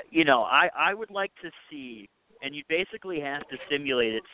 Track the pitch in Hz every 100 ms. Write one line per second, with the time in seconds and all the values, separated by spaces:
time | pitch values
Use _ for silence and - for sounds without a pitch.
0 | - 160 151 127 98 139 175 139 165 202
1 | 214 196 196 - 170 - - 147 127 110
2 | 98 _ _ - 139 147 - 165 190 220
3 | 190 160 139 143 - 131 - 143 143 123
4 | 113 110 -